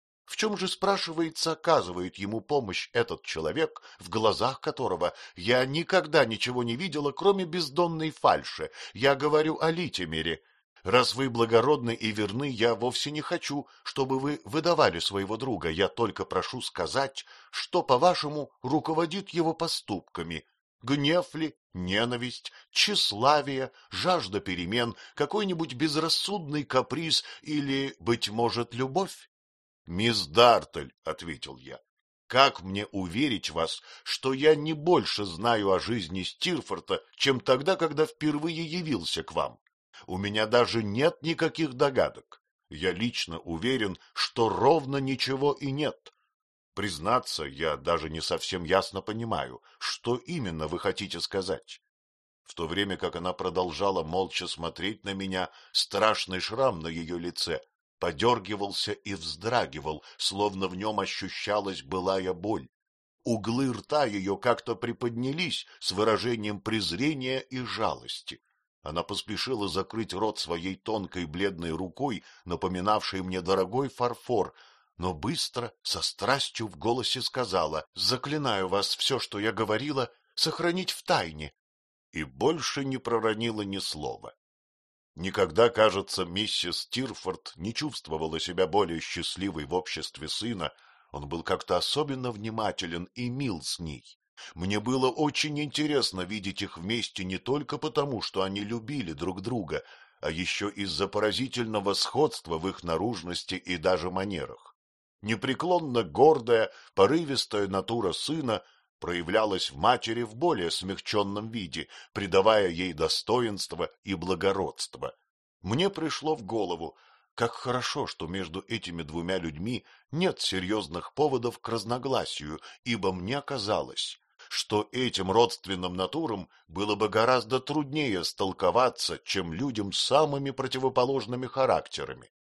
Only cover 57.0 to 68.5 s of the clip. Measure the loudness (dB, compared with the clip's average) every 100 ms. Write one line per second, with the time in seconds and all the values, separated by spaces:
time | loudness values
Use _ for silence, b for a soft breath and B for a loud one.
57 | -4 -4 -4 -4 -4 -4 -6 _ _ -4
58 | -2 2 4 4 0 -4 -4 -2 -4 -4
59 | -6 -8 -8 -6 -2 0 0 -4 -6 -8
60 | B B -4 0 0 0 -4 -2 -4 -2
61 | -4 -4 -8 -6 0 0 0 -6 -4 -2
62 | 2 2 0 -2 -2 -2 -4 _ _ _
63 | _ _ -2 0 0 0 0 -2 0 2
64 | 2 0 -2 0 2 2 0 -4 -4 -2
65 | -2 -2 -2 -2 -2 -4 -8 B -2 2
66 | 6 4 4 0 -2 -4 -2 -2 0 0
67 | 0 0 -2 -4 -4 -8 -6 -2 0 -2
68 | -8 -12 -12 -16 _